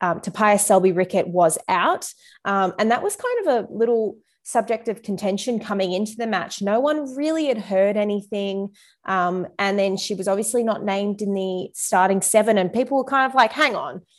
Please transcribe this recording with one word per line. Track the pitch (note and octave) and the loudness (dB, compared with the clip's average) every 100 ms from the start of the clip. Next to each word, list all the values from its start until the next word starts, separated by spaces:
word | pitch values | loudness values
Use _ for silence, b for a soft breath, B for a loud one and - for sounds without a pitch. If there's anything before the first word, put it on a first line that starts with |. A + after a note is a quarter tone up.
um, | F3+ E3 | -2 -2
Tapia | - - G#3+ G#3 | -4 2 4 4
Selby-Rickett | - F#3+ F#3 F3 F#3 F#3+ F3 | 6 6 6 2 0 0 0
was | F3 E3+ D#3+ - | 2 4 2 -2
out. | F#3 C4+ - - b b b | 0 2 0 -4 b b b
Um, | - G3 F#3+ - | -4 0 0 0
and | A3 | 0
that | B3 | 2
was | G4+ - | 0 -4
kind | B4 A#4+ F#4 | -4 -2 0
of | B3 F#3+ | 0 -2
a | |
little | G3+ A3+ A#3 G#3+ - _ _ - | -2 0 2 0 -6 _ _ -4
subject | A#3+ G#3+ A3+ A3+ | -2 0 -2 -4
of | G#3 | -6
contention | - F#3+ G3+ G3 - A3+ | -6 -4 -2 -2 -2 -4
coming | G#3+ G3+ F#3 | -4 -2 -2
into | F3+ G#3+ A#3 | -2 -4 -4
the | A#3 | -4
match. | F#3+ - - | -4 -4 -4
No | G3 A3 | 0 2
one | C#4+ D4+ C#4 B3+ | 2 -2 -4 -4
really | D4+ D#4+ D4 | -2 0 -2
had | A3+ | -2
heard | F#3 F#3+ G3 G#3 | -2 2 2 2
anything. | G#3 G#3 G3+ G#3 G3 G3 G3 b b b - | 0 -2 -4 -6 -4 -4 -6 b b b -2
Um, | F#3+ F3 F#3 F3+ - | 0 0 -2 -6 -4
and | G3 G3+ | 0 2
then | G3 G3 | 0 -2
she | - | -4
was | G3 F#3+ | -4 -2
obviously | G3 G#3+ A#3+ | -2 0 0
not | A3+ G3+ | 0 -2
named | G3+ G3 G3+ G3+ | -2 -2 -2 -2
in | G#3 | -2
the | G3 F#3+ F#3 - | -2 -2 -4 -6
starting | - - F#3+ F#3+ G3 | -8 -2 2 4 2
seven. | - A3 A3 G#3 | 2 4 4 4
And | F#3 | 2
people | A3+ C4 C#4 | 0 0 0
were | |
kind | C4 C4+ C4 | 0 0 2
of | |
like, | B3+ A3 | 4 2
"Hang | B3+ D4 F#3 | 4 0 0
on, | B2+ F3 - | -6 -10 -16